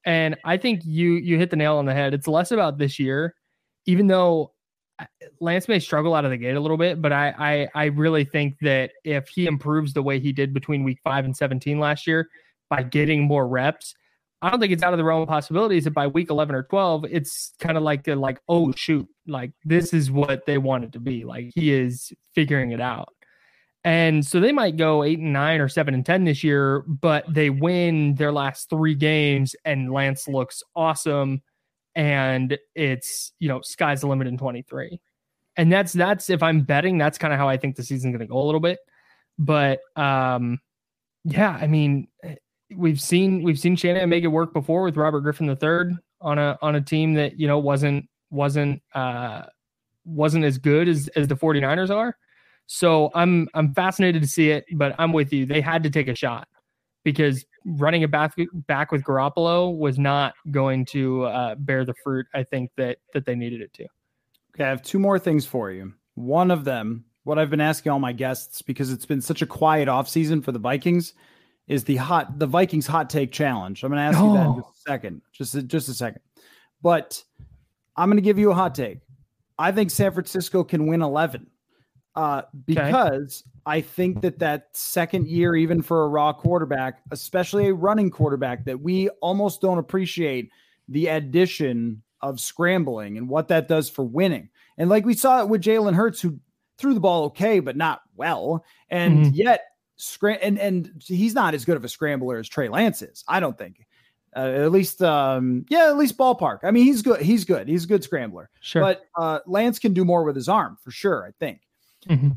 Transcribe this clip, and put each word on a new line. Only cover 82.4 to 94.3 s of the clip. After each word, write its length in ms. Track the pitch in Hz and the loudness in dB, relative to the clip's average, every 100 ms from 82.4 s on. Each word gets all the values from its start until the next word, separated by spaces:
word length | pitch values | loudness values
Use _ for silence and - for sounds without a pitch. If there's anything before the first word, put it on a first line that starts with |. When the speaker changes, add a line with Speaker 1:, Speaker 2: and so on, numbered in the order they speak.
| - 143 131 | -8 -12 -2
Speaker 1:
Okay. 40 | |
Speaker 2:
because 680 | 160 143 254 190 135 139 - _ - - | 0 2 2 2 0 -6 -14 _ -14 -4
I 140 | 156 | -4
think 400 | 151 - 185 180 | -4 -2 -2 0
that 160 | 180 - | -4 -2
that 300 | 160 147 _ - | -2 -2 _ -12
second 500 | - 185 165 190 160 | -4 -2 -2 -2 0
year, 300 | 170 175 165 | 2 2 4
even 260 | 160 170 | 2 0
for 220 | - 165 | 2 0
a 40 | 151 | 2
raw 240 | 147 151 | 2 0
quarterback, 720 | 147 165 175 151 139 131 - - | 0 0 0 0 -4 -4 -8 -14
especially 560 | - - 185 180 202 202 | -14 -4 -2 0 2 2
a 80 | |
running 360 | 185 190 214 190 | 2 2 2 0
quarterback, 540 | - 151 139 131 123 | 2 0 0 -4 -6
that 160 | 123 131 | -8 -6
we 280 | 160 185 196 - | -2 0 -2 -2
almost 400 | 175 190 202 - | -2 0 -2 0
don't 180 | 190 175 | 0 0
appreciate 720 | - 190 180 - 156 127 107 _ _ _ - | -2 -4 -2 -2 -4 -4 -8 _ _ _ -6
the 200 | 139 165 | -2 0
addition 920 | 156 143 160 180 - 143 120 117 110 _ _ | -2 0 2 2 0 -2 -2 -4 -8 _ _
of 160 | 139 127 | -8 -8
scrambling 800 | - - 175 185 139 113 104 107 | -10 -2 0 2 -2 -6 -8 -10
and 100 | 127 | -4
what 200 | 147 156 | -4 2
that 180 | 165 - | 0 2
does 240 | 160 156 | -2 -2
for 140 | - | -6
winning. 460 | 127 135 190 | -4 0 0